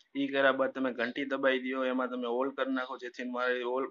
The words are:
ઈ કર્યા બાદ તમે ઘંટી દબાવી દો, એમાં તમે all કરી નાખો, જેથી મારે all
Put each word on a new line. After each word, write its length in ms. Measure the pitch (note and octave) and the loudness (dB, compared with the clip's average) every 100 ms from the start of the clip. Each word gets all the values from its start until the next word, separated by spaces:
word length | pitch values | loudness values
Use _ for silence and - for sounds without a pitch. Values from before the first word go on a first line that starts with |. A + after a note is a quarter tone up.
| _ C#3 | _ -2
ઈ 100 | C#3 | 0
કર્યા 240 | C#3 C3+ | 4 4
બાદ 180 | C3+ C3 | 4 0
તમે 240 | C3+ C3 | 0 -2
ઘંટી 320 | A#2 A#2+ C#3+ C3+ | 0 -2 -2 -4
દબાવી 340 | C3+ C3+ C3 | 2 2 2
દો, 240 | B2+ C3 | 0 -2
એમાં 240 | B2+ B2+ B2 | 0 0 -2
તમે 200 | B2+ A#2+ | -2 -2
all 260 | A#2+ C3+ C#3 | 0 0 0
કરી 160 | C3+ | -2
નાખો, 240 | C3 B2+ B2 | -2 -4 -8
જેથી 320 | B2 B2+ B2 | -10 -8 -6
મારે 300 | B2 B2+ B2 | -2 0 0
all 260 | B2 C3 C3 | 0 -2 -2